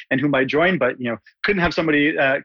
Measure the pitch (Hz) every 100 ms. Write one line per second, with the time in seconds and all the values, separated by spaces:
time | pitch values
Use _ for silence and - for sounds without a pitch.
0 | - 135 147 135 131 143 175 170 127 -
1 | 120 110 _ _ - 202 170 175 160 147
2 | 147 156 139 139